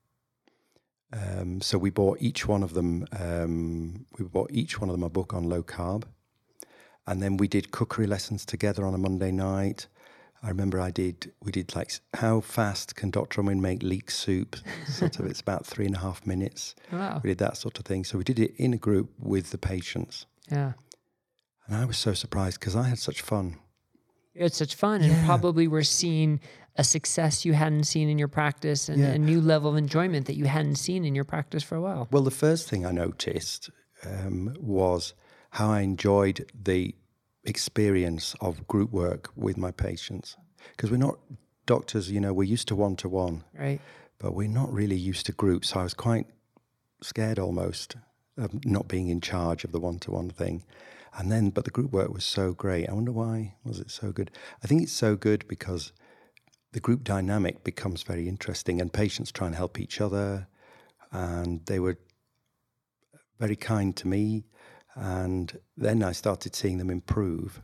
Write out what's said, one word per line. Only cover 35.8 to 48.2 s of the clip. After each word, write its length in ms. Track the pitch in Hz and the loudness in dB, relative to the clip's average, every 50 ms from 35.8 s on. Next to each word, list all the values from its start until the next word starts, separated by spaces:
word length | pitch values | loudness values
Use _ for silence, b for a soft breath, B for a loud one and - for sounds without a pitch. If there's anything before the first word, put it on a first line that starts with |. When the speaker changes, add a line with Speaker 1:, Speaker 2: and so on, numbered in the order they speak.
Speaker 1:
enjoyed 680 | 98 95 95 90 - 104 98 101 98 95 92 - - - - | 2 2 0 2 4 6 6 6 6 4 2 0 -6 -12 -14
the 420 | 113 98 98 92 92 92 95 - _ _ _ _ _ _ _ _ _ - | -4 0 2 2 2 2 0 -4 _ _ _ _ _ _ _ _ _ -6
experience 880 | 107 104 - - - - 110 107 101 98 92 90 85 82 78 - - - - | -4 -4 -2 -4 -2 0 2 4 4 4 4 4 2 0 -2 -4 -8 -8 -4
of 260 | - 92 82 76 - | -4 -4 -4 -4 -2
group 240 | - - 104 104 117 | 0 2 2 2 2
work 380 | 110 95 87 87 90 - - - - | 2 0 0 0 0 -4 -6 -10 -6
with 200 | - 104 101 95 | -4 -2 -2 0
my 140 | 101 92 92 | -2 -4 -4
patients. 640 | 90 - - 98 92 - - - 101 92 - - - - - _ B B B B B | -2 -2 -4 -4 -4 -6 -8 -10 -10 -10 -12 -14 -18 -20 -20 _ B B B B B
'Cause 140 | - - 104 | -4 -2 2
we're 60 | 117 | 2
not 220 | 123 135 143 - - _ - 131 - _ _ _ _ _ | 2 2 2 0 -4 _ -18 -20 -20 _ _ _ _ _
doctors, 440 | - 120 - - - - 110 92 92 | 2 2 2 2 -2 -4 -4 -2 -2
you 100 | 101 101 | 0 0
know, 120 | 101 98 | 0 2
we're 200 | 95 92 98 95 | 2 2 2 2
used 160 | 110 117 - - | 2 0 0 0
to 80 | 107 | 0
one-to-one. 680 | 98 104 101 92 - - 90 92 95 92 87 82 82 - _ - 156 | 2 2 2 0 -2 -4 -2 0 0 0 0 -2 -6 -8 _ -10 -6
Speaker 2:
Right. 220 | 143 139 143 139 B B B B B B _ - | -4 -2 -2 -4 B B B B B B _ -6
Speaker 1:
But 160 | 95 92 90 | -4 -4 -2
we're 140 | 98 101 107 | -2 -2 0
not 240 | 110 123 135 - | 0 0 0 0
really 240 | - 104 104 101 98 | 0 0 0 0 0
used 300 | 92 90 95 90 - - | 0 0 -2 -4 -4 -4
to 60 | - | -6
groups, 360 | - - 110 98 90 87 - - | -2 2 4 4 4 4 2 0
so 120 | - 95 | -2 -2
I 20 | |
was 120 | 90 90 - | -2 -2 -4
quite 320 | - - 117 113 113 - - _ _ _ _ _ _ _ _ _ _ _ _ _ _ | -2 0 2 2 2 0 -4 _ _ _ _ _ _ _ _ _ _ _ _ _ _
scared 360 | - - - 110 110 110 110 98 | -14 -8 -4 -2 -2 0 0 0
almost 580 | 92 92 90 90 90 90 85 - - - - 117 - _ _ _ | -2 0 0 -2 -2 -2 -4 -6 -8 -12 -14 -18 -20 _ _ _